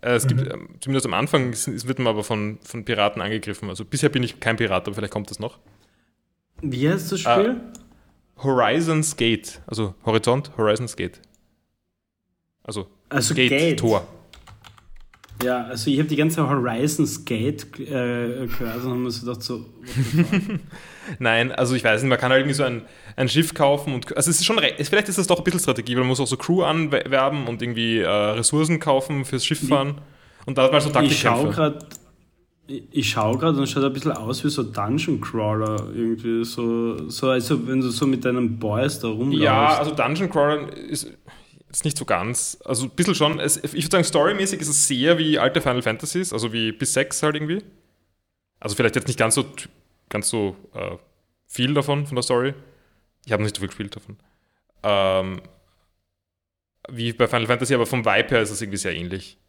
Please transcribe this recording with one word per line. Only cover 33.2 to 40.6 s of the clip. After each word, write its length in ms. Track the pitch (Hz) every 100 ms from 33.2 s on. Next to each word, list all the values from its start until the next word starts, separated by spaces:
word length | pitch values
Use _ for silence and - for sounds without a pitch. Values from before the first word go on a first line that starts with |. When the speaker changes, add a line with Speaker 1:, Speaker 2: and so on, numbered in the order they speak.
| 107 131
Speaker 3:
grad 200 | 160 143
und 60 |
es 60 | 139
schaut 140 | -
ein 80 | 139
bisschen 200 | 135 156
aus 300 | 131 110 127
wie 60 | 147
so 140 | 143
Dungeon 580 | 110 - 101 139 156 123
Crawler, 640 | - 113 107 107 107 107 110
irgendwie 520 | 101 113 113 113 117 117
so, 640 | 120 117 117 117 80 78
so, 180 | - 135
also 400 | 131 117 143 117
wenn 140 | 131
du 80 | 127
so 160 | 117 139
mit 180 | 131
deinen 340 | 127 123 120 107
Boys 420 | 110 104 135 -
da 80 | 117
rumläufst. 360 | 107 131 151
Speaker 1:
Ja, 320 | 151 131 147 151
also 160 | 147
Dungeon 360 | 151 120 156 185
Crawler 420 | 160 147 151